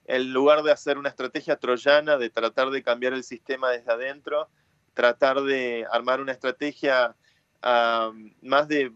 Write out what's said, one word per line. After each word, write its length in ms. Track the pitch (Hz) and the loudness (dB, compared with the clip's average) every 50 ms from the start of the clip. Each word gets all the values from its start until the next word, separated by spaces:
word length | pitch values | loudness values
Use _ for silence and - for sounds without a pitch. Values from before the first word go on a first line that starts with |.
| _ | _
en 260 | - 127 127 131 131 | -4 -2 -2 -2 -2
lugar 300 | 131 131 139 147 151 156 | 0 2 4 4 4 4
de 100 | 151 151 | 4 2
hacer 240 | 143 - - 147 143 | 0 0 0 -4 -6
una 140 | 139 143 139 | -4 -6 -8
estrategia 460 | - - 127 123 - 147 - - 139 | -4 -4 -4 -4 -4 -6 -2 -2 -4
troyana, 600 | - - 123 123 117 - 143 143 151 156 151 147 | -2 0 -2 -2 2 4 4 4 4 6 4 0
de 140 | 135 120 113 | 0 0 -2
tratar 400 | - 117 113 113 - 139 131 135 | -2 -2 -2 -2 0 0 -2 -2
de 120 | 135 135 | -2 -4
cambiar 300 | 117 127 120 120 123 127 | -2 -2 -2 0 -2 -2
el 120 | 131 131 120 | -4 -4 -8
sistema 460 | - 127 113 _ - 135 131 131 127 | -10 -16 -16 _ -8 -6 -4 -2 -2
desde 220 | 123 120 117 120 | -2 -2 -2 -4
adentro, 560 | 117 117 127 135 139 147 _ 147 151 147 156 - _ _ _ _ _ _ _ _ _ | -4 -2 -4 -8 -10 -12 _ -6 -6 -6 -6 -6 _ _ _ _ _ _ _ _ _
tratar 480 | - 120 120 120 - 143 135 131 139 | 2 2 2 2 2 2 2 2 0
de 440 | 139 139 135 135 127 120 120 117 110 - | 0 0 -2 -2 -2 -4 -4 -6 -4 -2
armar 280 | 113 120 120 127 127 131 | -2 -2 0 0 -2 -2
una 100 | 135 135 | -2 -6
estrategia, 840 | 127 - - 131 123 - - 240 - - - 139 131 127 123 117 113 _ _ _ _ _ _ _ _ _ | -8 -4 -6 -6 -6 -4 -8 -8 -6 -4 -2 0 2 2 0 0 -4 _ _ _ _ _ _ _ _ _
ah, 500 | - 123 123 120 117 117 117 113 113 110 110 110 107 107 _ _ | -2 2 2 2 2 2 0 0 -2 -4 -8 -12 -20 -20 _ _
más 280 | - 131 135 143 151 151 | -6 0 0 0 0 0
de 220 | 151 147 135 123 113 | -2 -2 -2 -4 -8